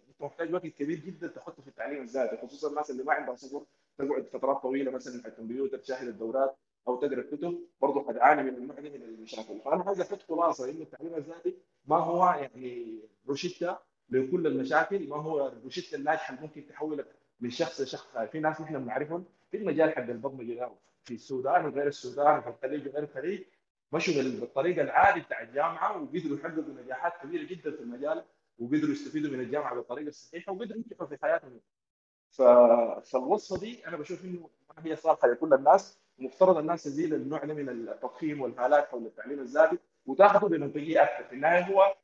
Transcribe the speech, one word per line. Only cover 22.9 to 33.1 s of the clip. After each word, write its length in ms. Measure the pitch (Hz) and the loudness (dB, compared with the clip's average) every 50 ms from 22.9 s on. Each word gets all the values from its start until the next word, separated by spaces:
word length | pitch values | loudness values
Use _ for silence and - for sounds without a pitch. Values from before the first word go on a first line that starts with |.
| 131 147 147 | -6 -6 -6
الخليج، 400 | 147 - 131 135 170 202 190 - _ _ _ _ _ _ _ _ _ - | -6 -8 -8 -6 -6 -6 -8 -8 _ _ _ _ _ _ _ _ _ -4
مشوا 220 | 160 160 190 160 | -2 0 0 0
بال-، 260 | 139 131 131 120 107 | 0 0 -2 -2 -6
بالطريقة 420 | 120 120 - 135 139 175 175 165 143 | -8 -6 -2 -2 0 0 2 0 0
العادية 400 | 127 - - - 202 - 175 139 | 2 4 6 6 6 6 4 -2
بتاع 200 | - - - 117 | -6 -8 -10 -10
الجامعة 600 | 117 120 139 151 170 170 165 175 208 214 180 151 | -6 -2 -2 -2 -2 -2 -2 -4 -4 -4 -4 -6
وقدروا 360 | 127 139 180 160 151 139 - | -6 -6 -6 -4 -4 -4 -6
يحققوا 440 | 143 165 160 160 147 - 135 127 120 | -6 -8 -6 -6 -8 -8 -10 -14 -12
نجاحات 280 | 127 127 127 - 170 170 - 139 | -10 -8 -4 -4 -4 -4 -6 -10
كبيرة 200 | 143 170 165 151 | -8 -6 -6 -6
جدًا 280 | 156 185 170 - 156 | -8 -10 -10 -8 -8
في 100 | - - | -10 -8
المجال، 440 | 123 117 120 123 143 151 160 339 - _ _ _ _ _ _ - | -10 -12 -10 -6 -4 -4 -4 -4 -8 _ _ _ _ _ _ -12
وقدروا 320 | 117 123 143 151 147 151 | -6 -2 0 0 2 0
يستفيدوا 400 | 135 - - 131 135 151 151 147 | -2 -2 -4 -6 -6 -4 -4 -4
من 100 | 135 127 | -4 -4
الجامعة 340 | 123 110 127 151 143 127 120 | -4 -4 -4 -4 -2 -4 -6
بالطريقة 340 | 123 117 - 120 143 151 147 | -6 -8 -8 -8 -8 -10 -10
الصحيحة، 440 | 147 - - - - 170 180 - 190 | -12 -14 -18 -16 -16 -14 -10 -10 -8
وقدروا 300 | 185 240 196 - 220 226 | -8 -8 -10 -10 -10 -12
ينجحوا 240 | 233 196 - 175 | -12 -12 -12 -12
في 100 | 139 - - - | -12 -8 -4 -2
حياتهم. 380 | 151 165 165 - 135 123 113 _ _ _ _ _ _ _ _ _ _ _ _ _ _ | 0 0 -2 -2 -6 -20 -20 _ _ _ _ _ _ _ _ _ _ _ _ _ _
ف-، 120 | _ - 131 123 120 123 123 120 117 120 117 113 - - - - | _ 6 8 10 12 12 12 10 10 8 4 2 -2 -6 -6 -4